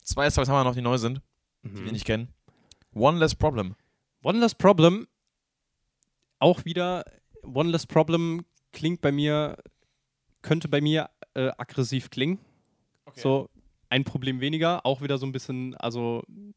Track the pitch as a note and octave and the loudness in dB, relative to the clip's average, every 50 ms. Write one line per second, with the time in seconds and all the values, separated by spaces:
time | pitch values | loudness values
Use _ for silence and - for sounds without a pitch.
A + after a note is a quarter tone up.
0 | _ - - C3+ C#3+ D3 - D3+ C3 C3+ C#3 C#3 C3 B2+ B2 B2+ A#2+ A#2+ B2+ B2 | _ -6 -2 0 2 2 2 2 2 2 2 2 2 2 0 0 0 0 0 0
1 | A2+ A#2+ C3 C#3 - _ _ _ _ _ _ _ - G#2 G2 G2+ F#2 G#2+ A2 G#2+ | 0 -2 -4 -6 -10 _ _ _ _ _ _ _ -16 -16 -14 -12 -10 -8 -8 -6
2 | - - A2 G#2+ A#2+ B2+ - _ _ _ _ _ _ _ - - _ _ - G#2 | -2 -2 -2 -2 -4 -8 -14 _ _ _ _ _ _ _ -20 -20 _ _ -2 2
3 | A#2 C#3+ E3 E3+ D#3 D3 - - - D3+ C#3 A2 G2 F#2 G2+ - _ _ _ _ | 2 4 4 4 4 2 2 2 0 0 0 -2 -4 -4 -8 -12 _ _ _ _
4 | _ _ _ _ - C#3 G3 A#3 A#3 A3+ - - - F#3+ G3+ E3 D#3 E3+ F#3 A3 | _ _ _ _ -2 0 2 2 2 2 2 4 6 6 8 8 8 6 6 4
5 | - - _ _ _ _ _ _ _ _ _ _ _ _ _ _ _ _ _ _ | -2 -12 _ _ _ _ _ _ _ _ _ _ _ _ _ _ _ _ _ _
6 | _ _ _ _ _ _ _ _ - E3 F3+ - - E3 E3 F3+ F3 F3+ F3+ F3 | _ _ _ _ _ _ _ _ 4 4 4 4 0 -6 -4 -4 -4 -2 -4 -6
7 | - - - _ _ _ - - - C3+ B2 C3+ D#3+ E3+ E3 D#3+ - - - D#3+ | -8 -12 -18 _ _ _ -20 -20 -18 -6 -2 0 0 0 0 -2 -4 0 2 2
8 | D#3 D#3 E3 E3+ E3+ E3 E3 F3 - - _ _ _ _ - - D#3 E3 F3 - | 4 4 2 0 0 -2 -4 -6 -10 -14 _ _ _ _ -10 -4 -4 -4 -2 0
9 | - C#3+ C#3+ C#3+ D3 D3+ D3+ D3+ D3+ D3 - - - - _ _ _ _ _ _ | 0 0 0 0 0 0 0 0 -2 -4 -6 -12 -18 -20 _ _ _ _ _ _
10 | _ _ _ _ _ _ _ _ - - D3+ E3 E3 D3+ D3 D3 D3 D3+ D#3 D#3 | _ _ _ _ _ _ _ _ -4 -2 -2 -2 0 0 0 0 2 2 0 0
11 | - - _ _ - - - C3+ C3 C3 - - B2+ - - - B2+ A#2 C3+ C3+ | -2 -6 _ _ -20 -10 -6 -4 -4 -4 -4 -6 -12 -8 -4 -4 -4 -2 -4 -6
12 | - - - B2+ C3+ D#3+ F#3+ G3 - _ _ _ _ _ _ _ _ _ _ _ | -6 -8 -6 -4 -2 -2 -2 -4 -8 _ _ _ _ _ _ _ _ _ _ _
13 | _ C#3+ - - - C3+ C3+ C3+ - - _ _ _ _ _ _ _ _ B2 C3 | _ -20 -12 -4 0 0 0 0 -2 -6 _ _ _ _ _ _ _ _ 0 0
14 | C3+ - - C3+ B2+ C3+ C3 B2 C3 D3 D#3 D#3 D#3+ E3 F3 - - B2+ C#3 B2+ | 0 0 -4 -4 -4 -4 -4 -4 -4 -4 -2 0 0 0 -2 0 -2 -2 -2 -2
15 | C#3+ C3+ C#3 C3 C3+ C3+ C3 C3 - - C3 B2+ B2+ B2+ B2 - - A#2+ A#2 A#2+ | -2 -4 -4 -4 -4 -6 -8 -8 -8 -8 -8 -8 -8 -10 -10 -8 -8 -6 -6 -4
16 | A#2 A#2 A#2 A#2 - - - G3 G3+ G#2 - | -4 -4 -4 -6 -8 -12 -18 -20 -20 -20 -20